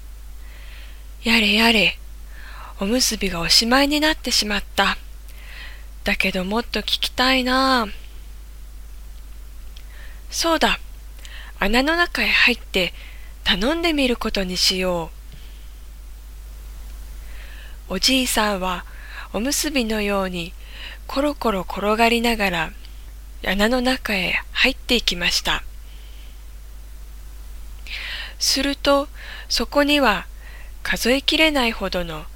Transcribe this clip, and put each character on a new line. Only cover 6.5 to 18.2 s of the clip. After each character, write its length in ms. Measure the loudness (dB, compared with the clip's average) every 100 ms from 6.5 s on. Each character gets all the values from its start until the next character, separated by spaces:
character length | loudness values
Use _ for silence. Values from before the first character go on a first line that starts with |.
| 0
っ 60 |
と 160 | 0 -2
聞 200 | 0 0
き 100 | 0
た 220 | 2 4
い 120 | 4
な 400 | 4 4 6 4
あ。 40 | 2 -4 -10 -12 -12 -14 -14 -14 -14 -14 -14 -12 -12 -12 -12 -12 -12 -12 -12 -12 -12 -12 -12 -12 -8
そ 220 | -2 2
う 40 | 4
だ、 220 | 4 2 -4 -14 -14 -14 -12 -12 -10 0
穴 240 | 4 4
の 120 | 6 4
中 260 | 2 2
へ 40 | 2
入 280 | 4 4
っ 40 | 4
て 340 | 0 0 0 -2 -12 -12 -12 -4
頼 320 | 0 2 2 2
ん 40 |
で 140 | 2
み 120 | 4 4
る 100 | 2
こ 160 | 0
と 120 | 0
に 140 | 0 2
し 220 | 2 2
よ 300 | 2 0 -2 -8 -14 -14 -14 -14 -14 -14 -14 -14 -14 -14 -14 -12 -12 -12 -12 -10 -10 -10 -10 -10 -10 -10 -10 -12 -12 -12 -6
う。」 60 |
お 40 | 0
じ 260 | 4 4